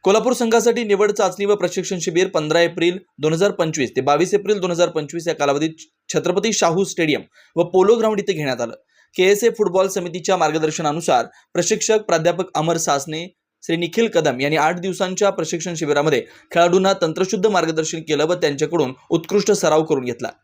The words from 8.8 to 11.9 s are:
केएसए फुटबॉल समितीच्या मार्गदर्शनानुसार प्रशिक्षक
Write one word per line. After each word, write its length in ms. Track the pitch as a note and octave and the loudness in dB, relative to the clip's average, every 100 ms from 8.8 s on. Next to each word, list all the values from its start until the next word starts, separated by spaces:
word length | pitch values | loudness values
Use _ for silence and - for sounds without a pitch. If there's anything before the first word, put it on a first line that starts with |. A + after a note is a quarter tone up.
| _ _ _ - | _ _ _ 0
केएसए 340 | F#3 G3+ A#3 | 2 4 2
फुटबॉल 380 | A3+ G3 F#3 F#3+ | 2 0 2 0
समितीच्या 480 | F#3+ F3 D#3+ D#3 F#3 | -2 -6 -6 -2 0
मार्गदर्शनानुसार 920 | D#3 D#3 D#3 - D#3 D3+ E3 F3 - _ _ | 2 0 -2 -2 -4 -2 2 2 0 _ _
प्रशिक्षक 460 | - E3+ A3 - | -4 -2 -2 0